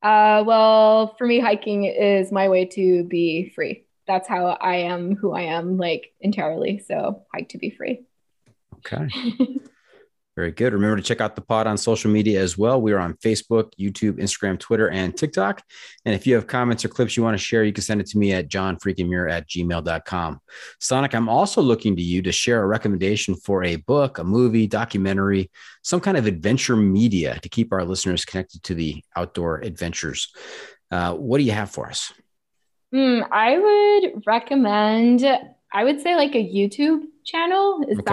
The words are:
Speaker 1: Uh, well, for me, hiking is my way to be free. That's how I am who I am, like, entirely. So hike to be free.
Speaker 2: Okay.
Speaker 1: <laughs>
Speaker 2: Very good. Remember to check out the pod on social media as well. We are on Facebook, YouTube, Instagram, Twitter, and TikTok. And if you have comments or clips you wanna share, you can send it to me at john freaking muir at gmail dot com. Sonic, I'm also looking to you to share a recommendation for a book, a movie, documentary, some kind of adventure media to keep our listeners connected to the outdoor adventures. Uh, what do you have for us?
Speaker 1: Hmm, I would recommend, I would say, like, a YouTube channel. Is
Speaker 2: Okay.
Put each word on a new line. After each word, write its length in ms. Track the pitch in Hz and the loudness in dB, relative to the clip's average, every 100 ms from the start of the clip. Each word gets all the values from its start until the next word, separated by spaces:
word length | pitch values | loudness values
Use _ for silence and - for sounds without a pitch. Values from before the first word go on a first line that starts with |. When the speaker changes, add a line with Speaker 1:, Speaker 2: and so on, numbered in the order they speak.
Speaker 1:
Uh, 400 | 208 214 214 214 214 | 4 6 6 4 4
well, 680 | 226 220 220 214 220 220 - | 6 6 8 6 6 2 -2
for 80 | 247 | 0
me, 140 | 240 | 2
hiking 460 | 233 214 214 202 196 | 2 0 -2 -2 -2
is 460 | - 202 196 190 | 0 2 2 2
my 160 | 202 196 | 0 2
way 160 | 185 185 | 2 0
to 380 | 185 185 180 175 | 0 2 2 2
be 440 | 175 170 160 180 - | 0 0 -2 -6 -6
free. 300 | 151 - _ _ - | -6 -6 _ _ -2
That's 200 | 190 185 | -2 -2
how 200 | 196 180 | -2 -2
I 300 | 175 - 180 | -2 -2 -2
am 380 | 175 175 175 202 | -2 -4 -4 -2
who 160 | 202 | -2
I 120 | 165 | -4
am, 340 | 175 165 170 185 | -4 -4 -2 -2
like, 340 | 175 160 - _ | -2 -4 -8 _
entirely. 600 | 196 208 156 160 - 202 | -4 -2 -2 -2 -4 -6
So 440 | - - - 202 _ | -6 -4 -4 -6 _
hike 180 | - - | -12 -12
to 100 | - | -10
be 100 | - | -12
free. 320 | - - 254 - _ _ _ _ _ _ - | -8 -8 -8 -10 _ _ _ _ _ _ -20
Speaker 2:
Okay. 280 | - - 151 | -12 -8 -6
Speaker 1:
<laughs> 460 | 262 247 - 254 262 - _ _ _ _ _ _ - | -6 -8 -4 -4 -4 -12 _ _ _ _ _ _ -6
Speaker 2:
Very 140 | 85 | -6
good. 180 | 78 123 | 0 0
Remember 240 | 107 104 107 | 2 0 0
to 60 | |
check 160 | - 117 | -2 -2
out 160 | 107 - | -2 -6
the 60 | |
pod 260 | - 110 110 | -4 -2 0
on 100 | 104 | -2
social 320 | - 110 110 | 0 0 2
media 320 | 107 107 101 | 2 2 2
as 160 | 92 85 | 0 0
well. 240 | 110 131 | 2 2
We 120 | 110 | 2
are 60 | 101 | 0
on 160 | 87 85 | -2 -4
Facebook, 580 | 113 107 - 113 110 _ | -2 -2 0 -2 -2 _
YouTube, 360 | 101 98 107 | -6 -2 -2
Instagram, 440 | - 98 - 101 92 | -2 -4 -4 -4 -4
Twitter, 320 | - 110 107 | -2 0 0
and 260 | 87 90 - | 0 -4 -4
TikTok. 460 | 160 - 196 196 - - - - - | -4 -2 -2 -4 -12 -20 -20 -10 -4
And 100 | 101 | -2
if 100 | - | 2
you 100 | 120 | 2
have 120 | 107 | 2
comments 380 | 127 120 113 110 | -2 0 -2 -4
or 20 | |
clips 300 | - 120 - | -2 -2 0
you 40 | |
wanna 140 | 113 107 | 0 -2
share, 280 | - 117 107 | -2 0 0
you 80 | |
can 100 | 104 | -2
send 160 | - 107 | -4 -4
it 80 | 95 | -2
to 100 | 104 | 0
me 140 | 101 | 0
at 160 | 92 78 | 0 -2
john 300 | 98 95 87 | -4 -4 -4
freaking 320 | 101 92 87 | -4 -4 -2
muir 180 | 90 87 | -2 -2
at 220 | 85 76 | -4 -6
gmail 340 | 87 87 85 | -6 -4 -4
dot 220 | 80 82 - | -4 -6 -6
com. 340 | 92 85 - _ - - - | -6 -6 -8 _ -20 -20 -12
Sonic, 340 | - 127 139 | -4 -2 0
I'm 140 | 117 117 | -2 0
also 340 | 120 196 - | 2 2 2
looking 360 | 147 113 110 92 | 2 2 2 0
to 40 | |
you 200 | 87 90 | 0 0
to 100 | 92 | 0
share 320 | 82 - 117 | -2 0 2
a 20 | 98 | 2
recommendation 680 | 107 107 98 95 104 - 90 | 0 -2 -2 0 -2 -2 -4
for 260 | - 98 | -2 -2
a 120 | 90 82 | 0 -4
book, 440 | - 143 135 - | 0 2 2 -2
a 40 | |
movie, 440 | 87 110 127 113 107 | -2 2 4 2 0
documentary, 840 | 107 120 104 95 95 98 98 95 _ - - | 0 -4 -2 -2 0 0 0 -2 _ -20 -16
some 160 | - 180 | -4 -2
kind 160 | 185 185 | 0 0
of 100 | 110 | 0
adventure 500 | 87 78 131 - 117 | 0 0 0 2 4
media 600 | 104 95 117 98 76 64 | 4 4 2 2 -2 -6
to 80 | - | -8
keep 240 | - 113 | -4 -2
our 100 | 95 | -2
listeners 400 | 87 92 - 87 | -4 -4 -4 -4
connected 400 | - 95 95 87 | -4 -8 -8 -12
to 100 | - | -10
the 300 | 85 80 71 - - | -6 -4 -6 -12 -10
outdoor 420 | 87 - 85 78 | -8 -6 -4 -4
adventures. 720 | 85 80 87 82 80 - - - - - - - _ | -8 -8 -8 -6 -8 -8 -10 -12 -20 -18 -20 -20 _
Uh, 240 | 92 87 | -4 -4
what 260 | 85 95 131 | -4 -2 0
do 40 | |
you 80 | 135 | 2
have 180 | 104 104 | 0 -4
for 160 | - 62 | -10 -10
us? 240 | - - - _ _ _ _ _ _ _ | -10 -10 -14 _ _ _ _ _ _ _
Speaker 1:
Hmm, 260 | 254 262 240 - | 0 2 2 0
I 260 | 196 226 302 | 2 2 4
would 640 | 415 415 415 415 370 - 208 | 4 6 6 4 2 -4 0
recommend, 1000 | 220 233 277 233 208 214 220 233 240 269 262 - _ _ | 0 0 2 2 2 2 4 4 4 4 0 -2 _ _
I 100 | 196 | 0
would 160 | 240 285 | 0 0
say, 140 | 339 349 | 0 2
like, 200 | 285 277 | 2 0
a 80 | |
YouTube 600 | 196 190 202 - 294 320 311 _ - | -2 0 0 0 0 0 -2 _ -10
channel. 600 | 330 339 370 392 381 262 | -4 0 2 2 0 -2
Is 100 | 214 | -2
Speaker 2:
Okay. 60 | 202 | 0